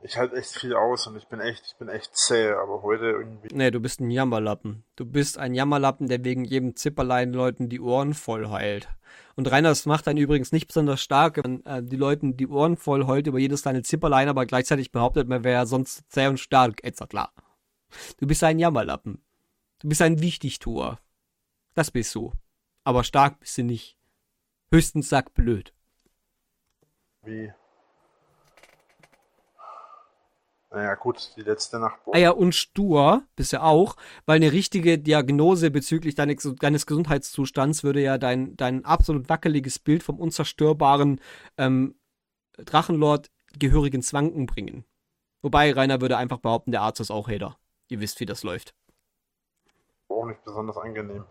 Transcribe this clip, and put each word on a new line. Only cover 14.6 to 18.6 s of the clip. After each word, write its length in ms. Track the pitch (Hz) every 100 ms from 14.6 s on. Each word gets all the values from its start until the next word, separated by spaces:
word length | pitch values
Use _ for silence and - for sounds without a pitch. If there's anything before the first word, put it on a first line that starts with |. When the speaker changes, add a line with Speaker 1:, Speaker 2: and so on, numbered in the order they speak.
| 127 143 127
Speaker 2:
behauptet, 360 | 120 120 147 123
man 160 | 127
wäre 240 | 123 123 120
sonst 420 | 131 131 - _
zäh 160 | - 135
und 120 | 131
stark, 440 | - 135 123 107
et 140 | - -
cetera. 340 | - - - - _ _ _ _ _ - - -
Du 80 | 139
bist 160 | 147
ein 160 | 160
Jammerlappen. 640 | 160